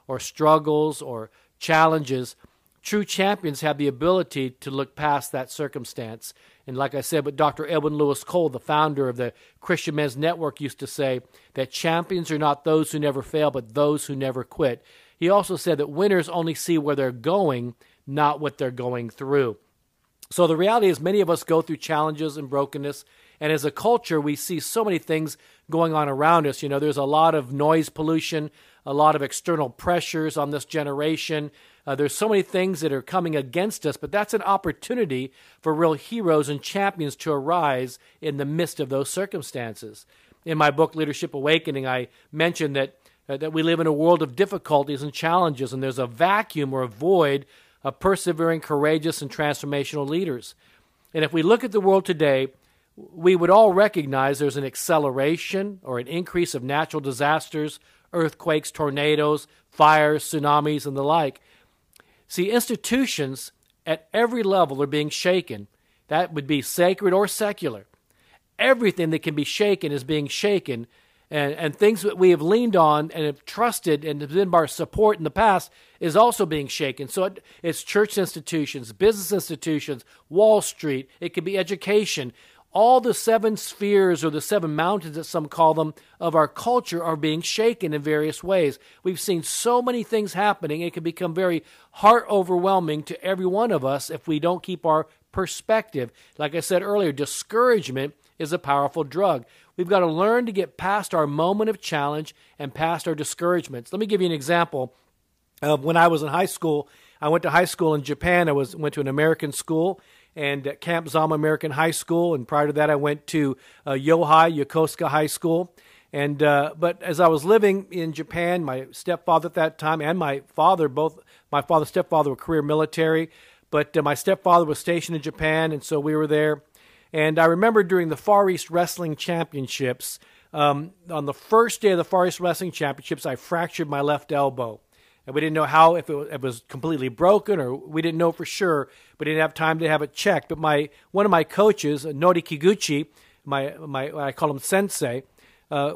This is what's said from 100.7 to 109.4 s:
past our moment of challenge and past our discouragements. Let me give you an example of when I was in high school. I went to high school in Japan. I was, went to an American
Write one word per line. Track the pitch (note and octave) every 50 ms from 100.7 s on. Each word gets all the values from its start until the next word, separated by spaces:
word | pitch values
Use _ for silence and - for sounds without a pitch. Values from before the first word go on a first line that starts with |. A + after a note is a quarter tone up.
| _
past | - F3 F#3+ G3+ G#3+ F3+ - F#3
our | D#3+ D3+
moment | C#3+ C#3+ D#3 E3 F#3 G3+ G#3 A3 A3
of | G#3+ -
challenge | - - E3 D3 C#3+ C#3+ D3 D#3 D#3 - - _ _ _ _ -
and | C#3+ C3+ -
past | D3 D#3+ E3 E3+ D#3 -
our | F3 D#3+
discouragements. | D3+ C#3+ - - - E3+ F3 F3+ F3 F3 - C3 A#2+ A#2+ - F#3
Let | G3+
me | A3+
give | G3+ G#3+ F3+
you | F#3
an | E3+ D#3+
example | D3 B2+ D#3 F3 E3+ E3+ - D#3 C3 B2+ - _ _ _ _ _ _ _ _ _ _ _ _ _ _
of | C#3+ D3 D3+ C3+ C3+
when | D#3+ E3
I | E3+ E3+
was | E3+ E3 C#3+
in | D#3
high | C#3+ D3 F3 F3+
school. | D3+ - - E3+ D#3+ D3 D3 - _ _ _ _ _ _ _
I | D3+ D3+
went | E3 E3+ F3+
to | D#3
high | D3 F3 F#3
school | - - - F3 D#3 D3+
in | D3 B2+
Japan. | C#3+ C#3+ - E3+ F3 F3 F3 E3+ D#3
I |
was, | C#3+ C#3 C3+ - -
went | D#3+ D3+ C#3+ -
to | D3+
an | C3+
American | C3+ C3+ D3 D#3 D#3+ D#3+ -